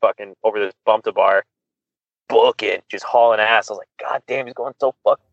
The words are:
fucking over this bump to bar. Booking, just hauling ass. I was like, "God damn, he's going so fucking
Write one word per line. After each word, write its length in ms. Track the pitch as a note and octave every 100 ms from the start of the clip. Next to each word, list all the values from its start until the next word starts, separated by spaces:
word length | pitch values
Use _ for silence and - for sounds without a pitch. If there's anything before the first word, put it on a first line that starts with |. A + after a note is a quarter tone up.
fucking 340 | F#2+ - G2+ F#2
over 160 | A2 G#2
this 140 | G2 - -
bump 180 | G#2+
to 80 | A2
bar. 320 | G2 G2 G2 - _ _ _ _ _ _ _ -
Booking, 500 | A#2 B2 - G#2 F#2 -
just 140 | G2
hauling 340 | - B2+ A#2 G#2+
ass. 300 | G#2+ A2+ -
I 40 |
was 40 | G2
like, 100 | - - -
"God 140 | C3+ -
damn, 200 | C3 B2
he's 80 |
going 180 | B2+ C3 -
so 140 | C3 -
fucking 200 | - - _